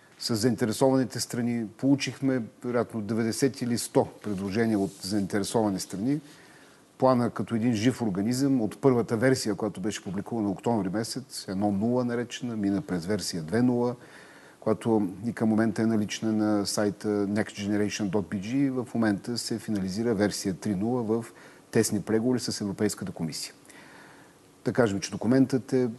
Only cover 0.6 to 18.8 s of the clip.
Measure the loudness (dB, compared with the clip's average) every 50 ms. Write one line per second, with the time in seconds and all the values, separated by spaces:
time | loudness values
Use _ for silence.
0.6 | 2 0 2 4 4 4 6 4 2 0 -2 -6 -6 -4 -4 -2 -2 -2 -2 -2
1.6 | -4 -6 -6 0 2 4 4 4 2 -2 -4 -2 0 0 0 0 -2 -6 -10 -10
2.6 | -6 -2 0 0 0 0 -4 -6 -4 -2 0 0 0 0 0 2 0 0 0 -2
3.6 | -2 -2 -2 -2 -2 0 2 2 2 2 0 -8 -6 -6 -4 -4 -4 -2 0 0
4.6 | 2 2 2 2 2 0 -2 -6 -6 -2 -2 -2 0 0 0 -2 -2 0 0 0
5.6 | 2 2 0 -2 -4 -8 -6 -4 -2 -2 -2 -2 -4 -10 -20 -20 -20 -20 -20 -20
6.6 | -20 -20 -20 -20 -20 _ _ 2 4 4 4 4 2 0 -2 -4 -4 -2 -2 0
7.6 | 0 0 2 2 2 2 2 2 0 -2 0 0 0 0 0 0 2 2 2 2
8.6 | 0 -2 0 2 4 4 4 4 2 0 0 2 4 4 4 2 2 -2 -2 -2
9.6 | -2 -4 -4 -4 -4 -4 -4 -6 -6 -6 -6 -6 -6 -4 -2 -2 0 0 -2 0
10.6 | 0 0 0 0 0 -2 -2 -4 -4 -4 -6 -10 -10 -10 -12 -12 -8 -6 -2 0
11.6 | 0 0 2 2 2 2 2 2 0 0 -2 -4 -4 -6 -8 -8 -8 -6 -4 -2
12.6 | 0 0 0 0 -2 -2 -4 -4 -2 -2 -2 -2 -2 -4 -6 -6 -4 -2 0 2
13.6 | 4 4 4 2 0 -2 -2 -6 -10 -18 -20 -20 -20 -20 -20 -20 -20 -20 -18 -4
14.6 | -2 0 0 0 2 2 2 2 2 0 -4 -6 -6 -6 -2 0 2 2 4 4
15.6 | 2 2 2 0 0 2 2 0 0 -2 -4 -4 -2 0 0 2 2 2 2 0
16.6 | 0 0 0 0 0 0 -2 -2 -2 -2 0 0 0 0 0 0 -2 -2 -4 -6
17.6 | -4 0 0 0 0 0 -2 -2 -2 0 0 -2 -2 -2 -4 -6 -4 -2 0 0
18.6 | 0 0 0 -2